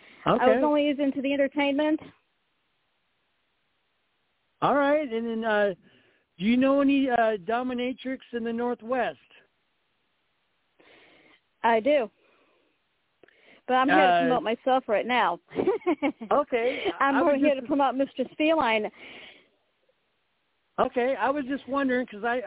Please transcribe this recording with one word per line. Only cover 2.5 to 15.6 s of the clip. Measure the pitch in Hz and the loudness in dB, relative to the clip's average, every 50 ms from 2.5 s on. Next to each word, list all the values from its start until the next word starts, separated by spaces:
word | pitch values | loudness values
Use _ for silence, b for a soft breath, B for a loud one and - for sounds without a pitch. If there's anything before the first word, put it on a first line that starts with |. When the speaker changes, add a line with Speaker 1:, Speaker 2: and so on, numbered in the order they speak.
| _ _ _ _ _ _ _ _ _ _ _ _ _ _ _ _ _ _ _ _ _ _ _ _ _ _ _ _ _ _ _ _ _ _ _ _ _ _ _ _ _ _ 160 | _ _ _ _ _ _ _ _ _ _ _ _ _ _ _ _ _ _ _ _ _ _ _ _ _ _ _ _ _ _ _ _ _ _ _ _ _ _ _ _ _ _ 0
Speaker 2:
All | 170 240 | 2 2
right. | 285 285 277 294 302 311 254 | 2 2 2 2 0 0 -2
And | 226 226 233 233 | -4 -4 -4 -4
then, | 226 226 226 | -4 -4 -2
uh, | 226 214 208 208 202 180 - b b b b b b b b b b _ - | 0 0 2 2 0 -2 -4 b b b b b b b b b b _ -4
do | 175 | 0
you | 214 240 | 2 2
know | 247 262 269 277 285 | 4 4 4 4 4
any, | 285 269 277 277 269 262 | 4 4 4 2 2 2
uh, | 240 240 226 220 220 202 165 | 2 2 2 2 0 -2 -4
dominatrix | 180 226 240 254 254 254 240 247 254 262 - - 254 262 262 - - - | -4 -4 -2 -2 -4 -6 -4 -4 -6 -6 -8 -8 -10 -10 -10 -12 -10 -10
in | 240 226 | -8 -6
the | 233 233 | -6 -4
Northwest? | 233 240 240 247 - 220 220 254 254 220 175 - - _ _ - - _ _ _ _ _ _ _ _ _ _ _ _ _ _ _ _ _ _ _ _ _ _ _ _ _ _ _ b b b b b b b b b b b b b b _ _ _ - | -4 -4 -4 -4 -6 -6 -4 -4 -2 -2 -4 -6 -10 _ _ -20 -20 _ _ _ _ _ _ _ _ _ _ _ _ _ _ _ _ _ _ _ _ _ _ _ _ _ _ _ b b b b b b b b b b b b b b _ _ _ 0
Speaker 1:
I | 233 233 226 | 2 2 2
do. | 208 269 294 285 233 202 - _ _ _ _ _ _ _ _ _ _ _ _ _ _ _ _ _ _ _ _ _ b b b b b b b b b - | 2 2 2 2 0 -2 -8 _ _ _ _ _ _ _ _ _ _ _ _ _ _ _ _ _ _ _ _ _ b b b b b b b b b -2
But | 254 | 0
I'm | 254 262 277 | 2 2 4
here | - 190 381 359 | 4 6 6 6
to | 349 | 4
Speaker 2:
Uh, | 175 262 | 4 2
Speaker 1:
promote | 254 247 240 - | 2 0 0 0
myself | 208 233 - _ 269 254 262 254 - | -2 -4 -4 _ 0 0 0 0 0
right | 214 190 147 | -2 -2 0
now. | 220 247 240 208 175 170 170 - _ - | 0 0 2 2 0 -2 -4 -10 _ -6
<laughs> | 269 | -2